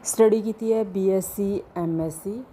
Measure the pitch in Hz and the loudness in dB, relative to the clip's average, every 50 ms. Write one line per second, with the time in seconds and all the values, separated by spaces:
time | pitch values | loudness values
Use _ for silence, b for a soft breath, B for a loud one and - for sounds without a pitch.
0 | - - - - 220 220 208 226 208 226 214 - 226 220 226 220 220 196 185 196 | -6 -6 2 4 6 6 6 2 0 -4 -6 -4 0 0 2 0 0 -2 -2 0
1 | 190 190 190 190 180 - - - 202 196 202 - - - - 175 170 170 165 160 | 2 2 2 2 0 -4 -4 -4 -2 -2 -2 -4 -6 -8 -6 -4 -2 -2 -2 -2
2 | 160 160 156 160 - 196 208 240 254 - | -2 -4 -6 -8 -10 -8 -8 -8 -12 -16